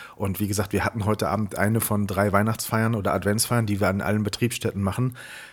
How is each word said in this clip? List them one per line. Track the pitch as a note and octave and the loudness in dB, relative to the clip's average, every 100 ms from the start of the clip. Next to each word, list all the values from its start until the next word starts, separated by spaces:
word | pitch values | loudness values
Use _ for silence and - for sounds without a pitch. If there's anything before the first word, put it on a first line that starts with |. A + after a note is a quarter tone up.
| - | -18
Und | - G2 F2+ | -6 -4 -2
wie | G2+ | -2
gesagt, | G2+ G2+ | -2 0
wir | G2 | 0
hatten | G#2+ A2+ | 0 0
heute | G#2 G#2 G#2 | 0 0 0
Abend | G#2 G#2 - | 0 -2 0
eine | G2+ A2+ | 2 2
von | - G#2 G2+ | 0 0 0
drei | F#2+ G2+ | 2 4
Weihnachtsfeiern | G2 G#2+ A2 - A2+ A2+ | 4 2 0 -2 0 2
oder | A2+ F#2+ | 0 0
Adventsfeiern, | F#2 G2 G#2+ - A#2+ G#2 | 0 2 0 2 2 2
die | G2 | 2
wir | F#2+ | 2
an | G2 | 2
allen | F#2+ G#2+ | 0 0
Betriebsstätten | G#2 - A#2+ - A2 F#2+ | 0 0 -2 -2 -4 -2
machen. | G2 - B2+ B2 - - - | -2 0 -2 -4 -14 -16 -18